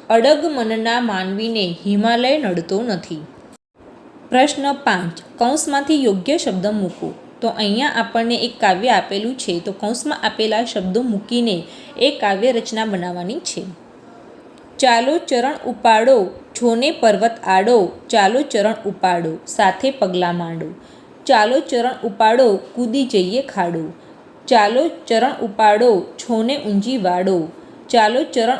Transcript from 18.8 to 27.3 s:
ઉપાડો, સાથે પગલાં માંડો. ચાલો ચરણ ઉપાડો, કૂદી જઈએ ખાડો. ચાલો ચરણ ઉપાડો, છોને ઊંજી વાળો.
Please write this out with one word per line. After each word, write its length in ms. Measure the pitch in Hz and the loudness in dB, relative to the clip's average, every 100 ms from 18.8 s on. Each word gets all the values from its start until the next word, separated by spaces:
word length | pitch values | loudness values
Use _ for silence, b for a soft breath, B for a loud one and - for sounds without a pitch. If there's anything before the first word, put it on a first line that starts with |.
| 202 | -6
ઉપાડો, 520 | 180 185 175 165 160 - | -6 -2 -2 -2 -8 -8
સાથે 440 | - 196 - 269 | 0 0 2 -2
પગલાં 460 | 269 190 180 175 175 | -2 -2 0 -2 -2
માંડો. 300 | 170 165 156 - B B B B - | -6 -8 -10 -12 B B B B 2
ચાલો 340 | 233 214 269 | 2 4 2
ચરણ 340 | - 240 240 254 | 0 -2 -2 -4
ઉપાડો, 520 | 240 196 220 240 247 196 | -6 2 2 6 4 2
કૂદી 480 | - - 240 262 | -4 -6 -4 -2
જઈએ 380 | 254 202 180 240 | 0 0 0 -2
ખાડો. 500 | 269 202 175 170 156 - B B B - - | -4 -4 -2 -4 -8 -12 B B B -12 2
ચાલો 420 | 233 208 240 330 - - | 4 4 2 0 -2 -2
ચરણ 280 | 226 254 262 | 0 0 -2
ઉપાડો, 580 | 226 202 214 214 240 190 - - | -6 2 4 6 4 2 0 -10
છોને 460 | - 226 226 277 | -4 -2 0 -2
ઊંજી 340 | 208 196 220 262 | -2 -2 0 -2
વાળો. 520 | 185 180 190 | 0 0 0